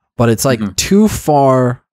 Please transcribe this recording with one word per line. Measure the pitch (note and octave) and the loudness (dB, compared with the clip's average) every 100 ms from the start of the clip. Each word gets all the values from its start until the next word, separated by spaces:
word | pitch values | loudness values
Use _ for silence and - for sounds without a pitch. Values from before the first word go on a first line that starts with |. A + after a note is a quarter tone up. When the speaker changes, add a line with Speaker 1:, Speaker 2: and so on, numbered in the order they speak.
| _ - | _ -2
Speaker 1:
But | A#2 | 0
it's, | A2 | 0
like, | C#3 A#2+ | -2 -2
Speaker 2:
Mm-hmm. | G#2 | -4
Speaker 1:
too | - - G3 G#3+ | -6 0 2 2
far | - - D3 C3+ C3 B2+ B2+ _ | 0 -2 2 2 2 0 -4 _